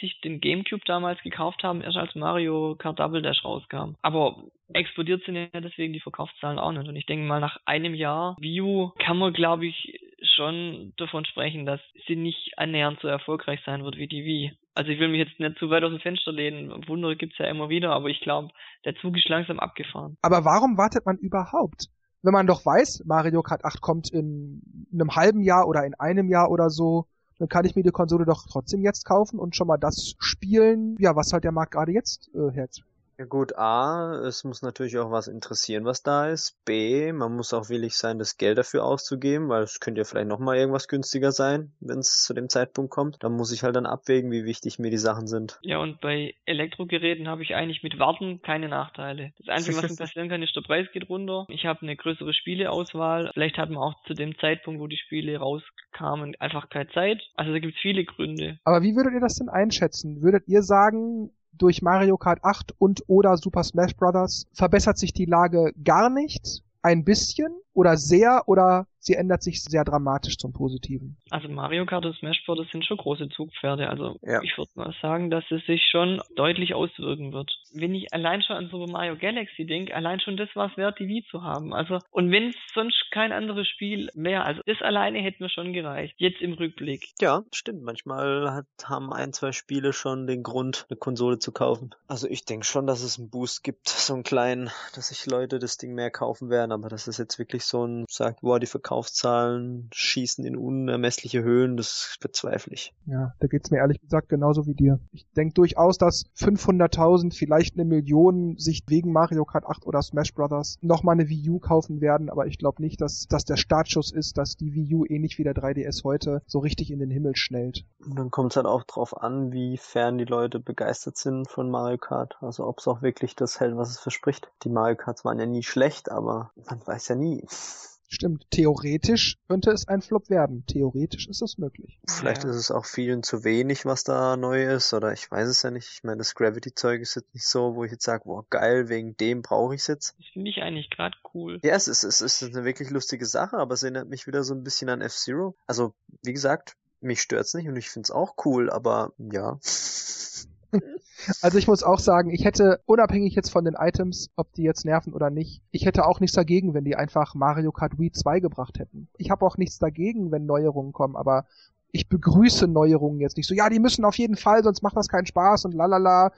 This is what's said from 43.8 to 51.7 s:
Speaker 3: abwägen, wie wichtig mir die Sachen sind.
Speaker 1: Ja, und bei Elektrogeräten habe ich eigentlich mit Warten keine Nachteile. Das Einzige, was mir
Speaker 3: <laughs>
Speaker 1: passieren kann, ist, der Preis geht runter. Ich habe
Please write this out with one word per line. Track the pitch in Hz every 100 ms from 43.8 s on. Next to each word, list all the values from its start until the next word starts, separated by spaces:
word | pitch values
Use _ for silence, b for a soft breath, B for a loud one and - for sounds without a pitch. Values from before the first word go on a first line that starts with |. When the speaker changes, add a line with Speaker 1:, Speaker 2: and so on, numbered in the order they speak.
Speaker 3:
abwägen, | 117 123 - 131 123
wie | 117 110
wichtig | 113 - -
mir | 117
die | 110
Sachen | 110 110 110
sind. | 113 110 -
Speaker 1:
Ja, | 180 156
und | 156 151
bei | 147 147 147 - -
Elektrogeräten | 151 160 - 175 170 170 165 160
habe | 160
ich | 151
eigentlich | 87 165 156
mit | 156 143
Warten | 139 165 190 180
keine | - 156 156
Nachteile. | 139 143 - 139 143 143 _
Das | -
Einzige, | 165 170 160
was | 170
mir | 165
Speaker 3:
<laughs> | 160
Speaker 1:
passieren | 165 170
kann, | 175
ist, | 160 147
der |
Preis | - 160 185
geht | 185 180
runter. | 185 196 190 190
Ich | 156
habe | 170